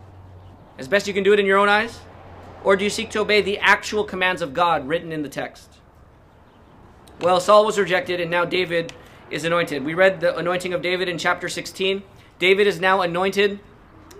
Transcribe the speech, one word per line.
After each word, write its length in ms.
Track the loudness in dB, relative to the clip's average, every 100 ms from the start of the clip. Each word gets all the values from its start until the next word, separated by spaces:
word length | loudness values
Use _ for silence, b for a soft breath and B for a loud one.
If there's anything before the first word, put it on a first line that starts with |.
| -20 -20 -20 -20 -20 -20 -20 -16
As 100 | -2
best 200 | -2 0
you 60 |
can 100 | 0
do 100 | 4
it 60 | 4
in 60 | 4
your 120 | 4
own 100 | 4
eyes? 320 | 2 0 -8 -20 -20 -20 -20 -20 -4
Or 120 | 0 2
do 80 |
you 60 | 0
seek 200 | -4 -4
to 80 | -4
obey 220 | 0 0
the 160 | 0 0
actual 460 | 2 2 0 -4
commands 380 | -4 -2 -2 -2
of 120 | -4
God 340 | 0 0 0 -2
written 240 | -6 -6
in 120 | -8
the 60 | -8
text? 500 | -8 -10 -12 -20 -20 _ _ -20 _ _ _ -20 -20 -20 -20 -20 -20 -20 -4
Well, 200 | 0 2
Saul 260 | 6 6 6
was 140 | 2
rejected, 420 | 0 0 -2 -4
and 80 | -2
now 160 | -2 0
David 480 | -2 0 -2 -4 -10 B B B
is 140 | -6
anointed. 400 | -2 0 0 -4
We 120 | -2 2
read 260 | 2 4
the 160 | -2 -2
anointing 360 | -2 -4 -4
of 80 | -4
David 280 | -2 -2 -4
in 80 | -2
chapter 320 | -2 -2 -6
sixteen. 540 | -10 -10 -4 -4 -4 -8 -20 b b
David 280 | 2 4 2
is 120 | 2
now 220 | 2 2
anointed 580 | 0 -2 -2 0 0 -2 -14 -20 -20 -20 -20